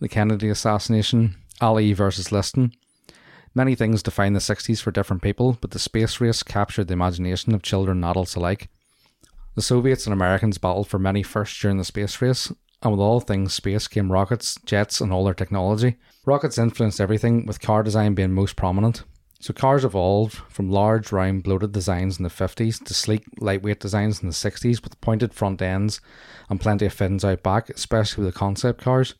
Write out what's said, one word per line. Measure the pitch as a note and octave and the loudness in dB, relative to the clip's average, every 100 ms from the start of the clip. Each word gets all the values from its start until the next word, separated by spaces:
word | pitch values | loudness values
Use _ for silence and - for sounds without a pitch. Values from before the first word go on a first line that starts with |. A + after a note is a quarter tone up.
the | - | -4
Kennedy | A2+ G#2+ G#2 G#2+ | 0 2 2 0
assassination, | G#2 A2+ G#2 - A2 G2+ A#2+ A2+ - - - | 0 0 0 2 2 2 2 2 -2 -14 -2
Ali | A#2 A2 G#2+ | 2 4 4
versus | G2 G2 F#2+ F2+ | 4 0 0 -2
Liston. | G#2 - C3 B2 - _ _ - - - - - | -2 0 0 0 -2 _ _ -20 -20 -20 -20 -4
Many | B2 C3 | 0 2
things | B2+ A2 A2 | 2 2 2
define | - - G2+ | 0 0 2
the | G2+ | 2
sixties | - G#2 - A2 | 0 -2 -2 -2
for | G#2+ | -2
different | G2+ - F#2 | -2 -2 -2
people, | G#2 G2+ B2 B2 | -2 2 0 0
but | - | -6
the | - | -6
space | - A2 A2 - | -4 0 0 2
race | A#2+ A2 | 0 0
captured | - G2+ G2+ - F2+ | -2 -2 -2 -2 -2
the | |
imagination | F2+ F2+ F2 F2+ F2+ - | 0 0 -2 -4 -2 0
of | G#2 | 0
children | - G2 F#2+ F#2 | 0 0 0 0
and | |
adults | F2 F2+ F2+ | 0 0 -2
alike. | F#2 F2 G2+ - _ _ _ _ _ _ - - | -2 -2 -4 -8 _ _ _ _ _ _ -20 -10
The | - | -4
Soviets | - B2 C3 B2+ A2 | 0 2 4 0 0
and | |
Americans | G2 F2+ F#2+ A2 G2 | 0 2 2 2 0
battled | F#2 F#2 G#2 | -2 -2 -2
for | G2 | 0
many | F#2+ G2+ | 0 0
firsts | F#2+ G#2+ G#2 - | -2 -4 -4 -2
during | G#2 G2 | -2 0
the | |
space | F2+ G2+ G2+ - | -2 -6 -6 -2
race, | B2 B2+ - - _ _ | 0 0 -4 -10 _ _
and | A2+ | 0
with | G2+ | 2
all | G2+ A#2+ | 4 2
things | - G2 F#2+ | 2 -2 -2
space | - G2+ G#2 - | -4 -2 -2 -2
came | G#2+ F#2+ | -2 2
rockets, | F#2+ G2 A#2 - - - | 2 2 -2 -4 -10 -2
jets, | G2+ G#2 - | 0 0 -2
and | G2 | 0
all | F#2 | 2
their | G2 | 2
technology. | F2+ F#2 G2 F#2+ G#2+ B2 A#2+ _ _ - | 0 -2 0 0 2 2 0 _ _ 0
Rockets | C#3 C#3+ A#2+ | 0 0 0
influenced | A#2 - A2 - | 0 2 0 0
everything, | G2 A2 A#2 A#2 - | 0 2 2 2 0
with | G2+ | -4
car | - G#2+ | 0 2
design | A2 A2 G#2 | 2 2 2
being | G2 F#2 | 2 2
most | F#2 G2 - | 2 0 0
prominent. | F#2 G2 A2 - - - _ _ | -2 2 0 0 -8 -20 _ _
So | - | -10
cars | - C3+ C#3 | 0 2 4
evolved | C3 F#2+ F2+ G2+ A2 - - | 2 2 2 2 0 -4 -12
from | - F#2+ | -6 0
large, | G2 G#2+ A2+ G#2 | 2 4 2 0
round, | G2 F#2+ F#2+ | 0 0 0
bloated | G2 F#2+ G#2 | 0 0 0
designs | G2+ F#2 F2+ F#2+ F2+ | -2 -2 0 -2 -2
in | |
the | F2+ | -6
fifties | - F#2+ - A2+ A2 | -4 -4 -2 -2 -4
to | - | -6
sleek, | - - G#2+ - - | -4 0 -2 -4 -6
lightweight | G#2 G2 G#2 G#2 | -2 -2 -2 -4
designs | G2 G#2 G#2+ G2+ | -2 0 0 -2
in | F#2 | -4
the | |
sixties | - G#2+ - A#2+ A#2 | -4 -6 -2 0 -2
with | - - | -4 -6
pointed | - A2 A#2+ | -2 0 -2
front | - G2+ F#2+ | -2 -2 0
ends | F#2 F#2+ G#2 - - - - - - | -2 0 -2 -4 -12 -20 -20 -20 -6
and | F#2+ | -2
plenty | A2 G2+ G2+ | 0 2 0
of | |
fins | - F#2+ G2 | 0 0 2
out | G2 F#2 | 0 0
back, | F#2+ G2 - | 0 0 -2
especially | - - A2+ G#2 - | -10 -2 0 0 -2
with | F#2+ | -4
the | - | -2
concept | G2 F#2+ B2 - | -2 0 -2 -2
cars. | B2+ C3 B2+ | 0 2 0